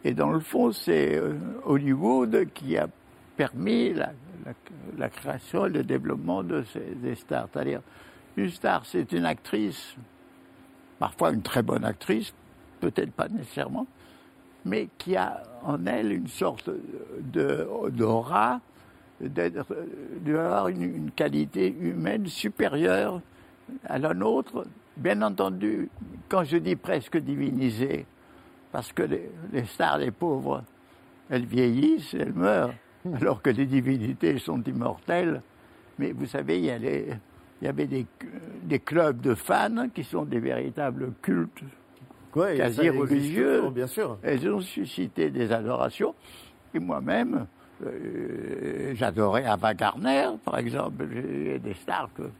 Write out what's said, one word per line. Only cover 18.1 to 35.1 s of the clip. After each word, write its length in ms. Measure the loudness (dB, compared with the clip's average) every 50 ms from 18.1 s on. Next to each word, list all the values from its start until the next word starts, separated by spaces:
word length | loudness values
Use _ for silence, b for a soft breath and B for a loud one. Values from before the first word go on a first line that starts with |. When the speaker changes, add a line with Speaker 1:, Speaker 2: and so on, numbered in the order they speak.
| 4 2 2 2 4 4 4 4 2 -2 -6 B B B B B B B B B -14 _
Speaker 1:
d'être, 460 | -8 -6 -2 0 0 0 -2 -4 -6 -6 -6 -8 -8 -10 -10 -12 -12 -12 -10 -6
d'avoir 480 | 0 0 2 2 2 2 2 2 2 2
une, 140 | 0 0 -2
une 280 | -2 -2 -4 -6 -6
qualité 560 | 0 0 0 2 2 0 0 0 0 0 0
humaine 600 | 0 0 0 -4 -2 -2 0 0 0 0 0 -2
supérieure 920 | -2 -4 -4 -4 -4 0 2 0 2 2 2 4 4 4 4 2 0 -2 -6 -10 B B B B B B B -16 -14 -14 -12 -6
à 140 | -4 -4
la 160 | -2 0 0 0
nôtre. 520 | 2 2 2 2 2 -2 -4 -8 -10 -10 -10 -16 -20 -20 -18 -12
Bien 260 | -2 0 0 2 2
entendu, 680 | 2 0 2 2 2 0 2 0 0 0 0 0 -2 -6 -8 -14 -14 -12 -12 -16 -6 0
quand 160 | 2 2 2
je 120 | 4 2
dis 200 | 2 4 2 -2
presque 400 | -2 0 0 0 0 0 0 -2
divinisée, 880 | 0 0 0 -2 0 0 0 0 2 2 2 2 0 0 0 0 -4 -4 -10 -18 B B B B B B B B B -16 -8
parce 220 | -8 -6 -6 -4
que 100 | -2 -2
les, 300 | 0 0 0 -2 -4 -8 -12 -12 -10 -4 -2
les 100 | -2 -2
stars, 340 | -2 0 2 2 4 4
les 140 | 2 2 -2
pauvres, 500 | -2 -2 0 0 0 0 0 -2 -4 -4 -6 -12 -20 -20 b b b b b b b -20 -8 -2
elles 160 | -2 -2 0
vieillissent, 680 | 2 2 4 4 4 4 4 4 4 4 2 0 -6 -2
elles 200 | -2 -2 -2 0
meurent, 400 | 2 4 4 4 4 2 0 -2 -8 -18 -20 -20 -10 -6 -4 -2
alors 260 | 2 2 2 2 4
que 80 | 2 2
les 160 | 4 4 2
divinités 720 | 4 4 2 4 4 0 2 0 -2 -2 2 2 2 2 2
sont 220 | 0 -2 -2 -2
immortelles. 800 | -2 -2 -2 0 -2 -2 -4 -4 -2 0